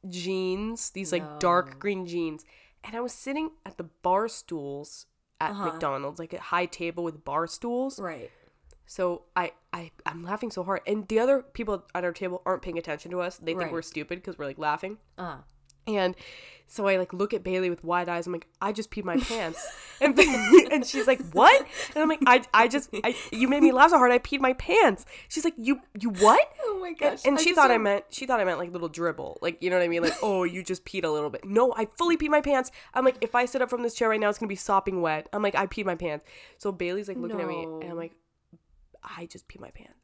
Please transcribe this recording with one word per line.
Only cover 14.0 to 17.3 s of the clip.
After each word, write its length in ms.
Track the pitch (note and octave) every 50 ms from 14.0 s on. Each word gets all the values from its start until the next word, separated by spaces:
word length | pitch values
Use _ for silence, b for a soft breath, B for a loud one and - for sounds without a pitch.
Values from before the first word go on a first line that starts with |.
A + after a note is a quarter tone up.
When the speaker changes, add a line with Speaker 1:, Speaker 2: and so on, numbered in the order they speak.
| D3 - F3 F3+ -
Speaker 1:
'cause 140 | G3 E3+
we're, 80 | - D3
like, 140 | C#3 C#3 D3+
laughing. 400 | D#3 D3+ D3+ E3 - F#3+ G#3+ G#3+ _ _ _
Speaker 2:
Uh-huh. 200 | - F#3 E3+ D3 C3 C#3 _ _ _ _ _ _ _ _
Speaker 1:
And 280 | - G#3+ G3+ F#3 F3+ F3+ B B B B B B B B B B
so 200 | _ - - G3+
I, 100 | G3 G3
like, 160 | F#3 F#3 F3+ -
look 180 | F3+ G3+ G#3